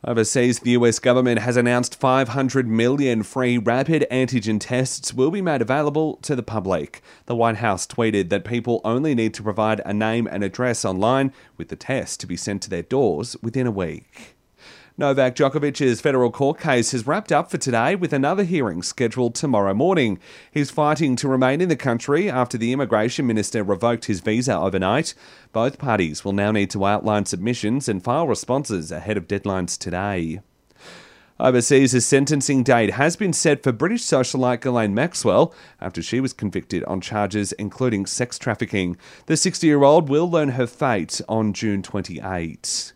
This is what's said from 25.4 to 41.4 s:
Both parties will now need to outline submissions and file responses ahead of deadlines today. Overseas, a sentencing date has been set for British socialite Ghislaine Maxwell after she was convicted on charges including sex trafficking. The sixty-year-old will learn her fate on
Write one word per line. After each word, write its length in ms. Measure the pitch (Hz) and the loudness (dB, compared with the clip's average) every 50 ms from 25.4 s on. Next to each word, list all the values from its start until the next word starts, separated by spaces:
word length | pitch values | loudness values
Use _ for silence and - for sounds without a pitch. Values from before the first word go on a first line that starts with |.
| - _ | -20 _
Both 260 | _ 110 113 135 139 | _ -2 -2 -2 -2
parties 480 | - - 135 110 101 90 78 76 - - | -4 -2 0 2 2 2 0 -2 -6 -4
will 80 | 101 98 | -2 0
now 180 | 101 101 104 | 0 0 2
need 200 | 110 107 101 92 | 2 2 0 0
to 120 | - 104 98 | -2 -2 0
outline 420 | 98 104 104 - 104 104 104 101 | 0 0 0 0 0 0 0 0
submissions 640 | - - 87 92 117 123 117 - 107 117 139 143 | -2 -6 -4 -2 -4 -4 -2 -2 -2 -2 -2 -2
and 160 | - 104 95 - | -2 -4 -4 -2
file 220 | 120 123 151 170 | -2 -2 0 0
responses 680 | 147 110 - - - 123 139 151 - 110 90 80 82 | -2 -2 -4 -2 -4 -4 -4 -2 -4 -6 -6 -6 -6
ahead 260 | 90 78 85 101 107 | -10 -10 -6 -4 -4
of 100 | 101 85 | -4 -4
deadlines 500 | - 101 101 - 104 95 95 90 85 - | -4 -6 -4 -2 -2 -2 -2 -2 -4 -6
today. 640 | - - 90 87 90 98 104 101 90 85 80 80 98 - _ _ _ _ _ _ _ - - - - - - - - _ _ _ _ | -8 -8 -6 -6 -4 -4 -4 -4 -4 -4 -4 -6 -10 -12 _ _ _ _ _ _ _ -20 -20 -20 -20 -20 -20 -20 -20 _ _ _ _
Overseas, 540 | - 131 127 123 117 - 135 131 139 127 127 | 2 4 4 4 4 4 4 6 6 6 4
a 80 | 123 | 2
sentencing 600 | 117 - 147 135 139 135 156 143 131 - 143 131 123 | 2 4 2 2 4 2 0 0 0 0 0 2 4
date 300 | 131 127 117 113 101 92 | 4 4 4 4 0 0
has 220 | 113 139 165 165 | 0 0 0 0
been 180 | - 214 185 160 | 0 -2 -2 -2
set 280 | - - 170 143 139 | 0 2 2 2 2
for 100 | - 135 | 0 -2
British 300 | 120 107 147 180 233 233 | 0 0 0 -2 -2 -2
socialite 600 | - - - 135 127 - - 135 127 123 123 117 | -2 0 2 2 2 0 0 0 0 0 0 0
Ghislaine 340 | - 135 123 120 110 104 98 | -2 -2 0 2 0 2 2
Maxwell 580 | 110 139 175 - - - 117 92 107 156 170 - - - - - _ | 0 0 0 -2 -2 0 4 4 4 4 4 0 -16 -20 -20 -16 _
after 220 | - 92 - 87 | -12 -10 -8 -8
she 180 | 82 - - 123 | -6 -2 -2 0
was 140 | 131 127 - | -2 -2 -4
convicted 500 | - 113 101 87 95 - _ 95 87 - | -4 -6 -4 -4 -4 -6 _ -6 -4 -4
on 160 | - 90 95 | -4 -6 -6
charges 500 | 87 - 110 104 104 98 98 107 101 95 | -6 -4 -2 -2 -2 0 0 -2 -4 -4
including 560 | - - 104 101 - - 131 127 113 98 98 | -6 -8 -8 -10 -4 -2 -2 0 0 0 -2
sex 320 | - - - 123 120 - - | -4 -4 -4 -4 -6 -6 -8
trafficking. 580 | - 127 110 - 120 104 - 101 92 87 87 - - - - - - | -4 -4 -4 -4 -4 -4 -2 -2 -2 -2 -4 -8 -12 -20 -20 -20 -2
The 100 | - 160 | -2 0
sixty-year-old 720 | 151 - 185 170 - - 156 147 143 139 139 151 175 165 139 | 2 2 -2 -2 2 2 4 6 6 8 8 8 6 6 4
will 180 | 139 151 170 | 0 0 2
learn 220 | 180 170 165 151 139 | 2 2 2 0 0
her 160 | 123 127 123 | 0 0 -2
fate 560 | 113 - - 151 135 117 101 80 - - - - - | -2 -2 -2 0 0 0 0 -2 -4 -6 -8 -6 -2
on 240 | 107 113 | -2 0